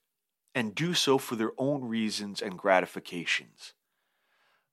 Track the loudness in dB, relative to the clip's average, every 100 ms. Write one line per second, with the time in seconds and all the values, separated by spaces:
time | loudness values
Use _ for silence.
0 | _ _ _ _ _ -2 -2 -2 0 2
1 | 4 4 2 -2 -2 0 -2 -2 -2 -2
2 | -2 -2 -6 -6 -8 -2 4 6 4 -4
3 | -8 -8 -2 -4 -4 _ -20 -20 _ _
4 | _ _ _ _ _ _ _